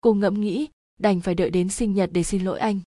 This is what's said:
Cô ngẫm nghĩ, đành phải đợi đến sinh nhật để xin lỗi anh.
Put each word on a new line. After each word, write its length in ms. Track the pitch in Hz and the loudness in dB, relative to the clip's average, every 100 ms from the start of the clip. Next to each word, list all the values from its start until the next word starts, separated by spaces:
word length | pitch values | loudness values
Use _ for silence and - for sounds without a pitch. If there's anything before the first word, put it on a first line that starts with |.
Cô 120 | 240 | 4
ngẫm 280 | 208 202 202 | 2 2 0
nghĩ, 260 | 208 196 302 _ _ _ | -2 -2 -6 _ _ _
đành 220 | 208 185 | 2 2
phải 140 | 185 175 | 0 0
đợi 140 | 175 | 0
đến 200 | 180 180 | 0 -2
sinh 240 | - 226 | -2 -2
nhật 160 | 196 180 | 0 0
để 100 | 180 | 0
xin 200 | 165 202 | -2 -2
lỗi 160 | 185 - | -2 -2
anh. 200 | 226 196 170 | -2 -4 -6